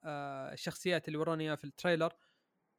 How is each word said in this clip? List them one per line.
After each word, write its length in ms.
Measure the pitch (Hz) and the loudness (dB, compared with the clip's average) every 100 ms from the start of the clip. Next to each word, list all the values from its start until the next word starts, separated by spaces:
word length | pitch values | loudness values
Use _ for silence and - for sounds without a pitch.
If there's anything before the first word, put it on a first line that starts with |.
آه، 500 | 160 147 143 135 135 | -8 -6 -4 -6 -8
الشخصيات 540 | 139 - - 180 170 - | -6 -6 -2 2 2 2
اللي 100 | 151 | 0
ورونا 260 | 160 160 | 0 0
إياه 120 | 156 147 | 0 -2
في 80 | |
التريلر، 500 | 147 - 180 165 165 - _ _ _ _ _ | -6 -2 2 4 4 0 _ _ _ _ _